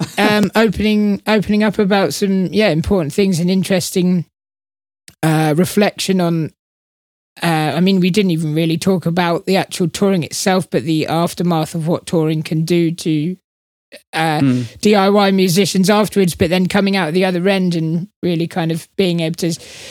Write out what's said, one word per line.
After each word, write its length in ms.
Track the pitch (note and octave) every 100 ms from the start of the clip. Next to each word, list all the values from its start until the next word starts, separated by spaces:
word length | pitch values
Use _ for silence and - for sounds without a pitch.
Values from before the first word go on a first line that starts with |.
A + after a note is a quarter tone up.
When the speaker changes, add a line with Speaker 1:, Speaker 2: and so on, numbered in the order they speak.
| E3 -
Speaker 1:
um, 320 | G#3 G#3 G3
Speaker 2:
<laughs> 40 | -
Speaker 1:
opening, 640 | A3+ - G#3 G#3+ G#3 G3 -
opening 380 | G#3+ F3+ G#3
up 140 | G#3+ F#3+
about 340 | G3 G3+ F#3+
some, 320 | - G3+ F#3+ F3+
yeah, 160 | F3+ G#3+
important 440 | D#3 - G3 C#3
things 280 | - G3 E3
and 100 | F3
interesting, 760 | F#3+ F3 F#3+ - F#3+ F3+ F3+ D3+ _ _ _ _ _ _ _ - -
uh, 320 | D#3 D#3 D#3 D3+
reflection 640 | F3+ - G3+ - - F#3+
on, 320 | E3+ E3 F#3 - _ _ _ _ _ _ _ -
uh, 300 | E3+ D#3+ D3+
I 60 | C#3
mean, 180 | F#3 G3
we 100 | F3+
didn't 200 | F3+ F#3+
even 240 | D#3+ D#3
really 240 | D3+ E3 D#3+
talk 280 | F#3+ F#3 E3+
about 400 | E3+ E3+ E3+ -
the 100 | F#3+
actual 320 | - - F3
touring 340 | - G3+ F#3+
itself, 460 | C#3+ - G3+ F#3 -
but 140 | E3+
the 220 | A#2 D#3 C#3+
aftermath 680 | D#3+ E3+ - F3+ E3 D#3
of 140 | E3+ D#3
what 180 | E3 -
touring 360 | E3+ D#3 D#3+
can 220 | D#3 D#3+
do 260 | D#3+ F3 E3
to, 440 | E3+ E3+ D#3 D#3+ F#3 _ _ _ _ _ - _
uh, 280 | - D#3+ D3+
Speaker 2:
Mm. 400 | C#3+ B2 A#2+ -
Speaker 1:
D 140 | G#3 G#3
I 120 | F#3+
Y 220 | G3+ G3
musicians 580 | F#3+ F#3 E3+ G3 F#3 F#3+
afterwards, 460 | G#3 G#3 G3+ F#3
but 160 | - E3+
then 160 | F3+ F#3
coming 300 | G3+ G3 G3
out 160 | D#3+
the 100 | F3+
other 240 | F#3 F3+ F#3
end 280 | F#3+ F#3 E3+
and 320 | D#3+ E3 F3+ _
really 240 | F3 E3 E3
kind 240 | F#3 E3
of 160 | E3 - -
being 240 | F#3+ E3+
able 160 | D#3+ E3+
to 120 | E3+
s-, 100 | E3+ - - -